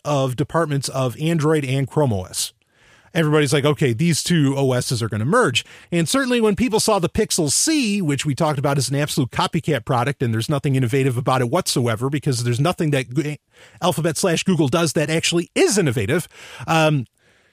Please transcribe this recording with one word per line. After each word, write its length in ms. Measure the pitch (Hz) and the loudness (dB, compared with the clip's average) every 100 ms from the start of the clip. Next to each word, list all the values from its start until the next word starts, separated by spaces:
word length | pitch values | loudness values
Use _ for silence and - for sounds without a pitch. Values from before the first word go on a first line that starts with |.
| 147 | -2
of 300 | 143 135 120 | 0 0 -2
departments 520 | 143 165 156 139 - | -2 0 0 -2 -4
of 300 | 135 131 110 | -4 -4 -2
Android 460 | 156 170 147 160 131 | -2 0 2 0 0
and 220 | 135 131 | -2 -2
Chrome 260 | 156 139 | 0 0
O 120 | 98 - | 0 -6
S. 260 | - - _ _ _ _ _ _ | -8 -8 _ _ _ _ _ _
Everybody's 400 | 170 151 151 143 | -2 2 2 2
like, 100 | 147 | 2
"Okay, 300 | 143 147 139 | 2 2 0
these 280 | 113 170 147 | 2 0 0
two 360 | - 170 139 139 | 0 2 2 2
O 160 | 135 | 0
Ss 280 | 123 - 117 | 0 -2 -4
are 60 | 110 | -4
gonna 160 | 104 | -2
merge." 400 | 120 240 190 120 - - - | 0 2 2 0 -6 -14 -4
And 180 | 175 165 | -2 0
certainly 340 | 269 254 247 | 0 0 2
when 160 | 214 202 | 2 2
people 240 | 240 214 | 0 0
saw 180 | - 202 | 2 2
the 80 | 165 | 0
Pixel 420 | 214 214 - 147 | -2 -2 0 0
C, 520 | - - 311 220 202 | 0 0 0 0 0
which 240 | 160 139 151 | 0 -2 -2
we 100 | 127 | 0
talked 240 | 156 139 | 0 0
about 180 | 143 139 | 0 0
as 120 | 120 | 0
an 60 | 139 | -2
absolute 340 | 147 - 123 | -2 -2 -2
copycat 540 | - 180 170 165 131 - | -2 -2 -2 0 -2 0
product, 360 | 123 127 - | 0 0 -2
and 120 | 120 | -2
there's 160 | 110 113 | -2 -2
nothing 260 | 143 147 131 | -2 0 0
innovative 420 | 123 139 131 120 | 2 2 0 0
about 220 | 135 131 | 0 0
it 100 | 120 | 2
whatsoever, 600 | 170 - 151 117 110 131 | 0 0 0 0 0 -2
because 340 | 151 151 117 | -2 -2 -2
there's 160 | 120 120 | 0 0
nothing 320 | 156 180 156 | 0 0 0
that 220 | 139 123 | 0 -2
G-, 260 | 131 147 147 _ _ - - | -4 -4 -6 _ _ -20 -4
Alphabet 360 | 175 165 160 147 | -2 0 -2 0
slash 260 | 196 160 | 0 0
Google 240 | - 165 139 | 0 2 2
does 240 | 165 165 | 2 0
that 160 | 170 147 | 0 0
actually 400 | 160 - 170 170 247 | -2 0 -2 -2 2
is 220 | 370 214 | 2 4
innovative. 500 | 151 117 98 165 - - - - 131 | 2 0 0 -2 -4 -14 -20 -10 -2
Um, 380 | 160 156 147 117 _ _ _ _ | 2 4 2 -4 _ _ _ _